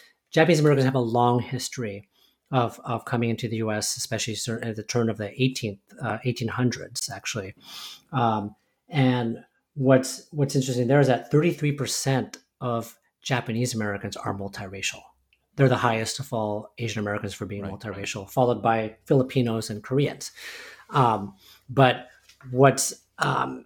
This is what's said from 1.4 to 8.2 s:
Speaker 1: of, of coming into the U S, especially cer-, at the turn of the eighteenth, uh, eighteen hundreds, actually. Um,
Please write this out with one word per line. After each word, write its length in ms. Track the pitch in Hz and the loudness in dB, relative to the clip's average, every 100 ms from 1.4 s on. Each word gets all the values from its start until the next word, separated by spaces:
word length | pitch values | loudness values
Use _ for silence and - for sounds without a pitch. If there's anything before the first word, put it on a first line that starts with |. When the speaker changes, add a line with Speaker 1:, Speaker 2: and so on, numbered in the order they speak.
| 113 127 - - 113 98 - _ _ _ - | 0 -6 -8 -6 -8 -8 -14 _ _ _ -4
Speaker 1:
of, 300 | 135 117 - | 0 0 -2
of 200 | - 120 | -6 -6
coming 260 | - 120 117 | -2 -2 0
into 160 | 110 117 | -2 -4
the 120 | 110 | -4
U 120 | 110 | -2
S, 260 | 107 - - | -2 -4 -6
especially 380 | - 113 - | -4 -4 -4
cer-, 300 | 104 - 113 | -6 -6 -6
at 100 | 113 | -6
the 80 | 107 | -8
turn 260 | 104 123 113 | -4 0 0
of 80 | 110 | -2
the 120 | 104 - | -6 0
eighteenth, 380 | 131 131 110 98 _ - | 0 0 -6 -8 _ -10
uh, 160 | 117 107 | -8 -4
eighteen 240 | 127 117 113 | -4 -4 -4
hundreds, 600 | 104 123 - - - - | 0 -2 -2 -8 -10 -10
actually. 460 | 98 - 117 95 - - - - - _ | -10 -8 -8 -8 -12 -18 -16 -16 -18 _
Um, 440 | 131 | 0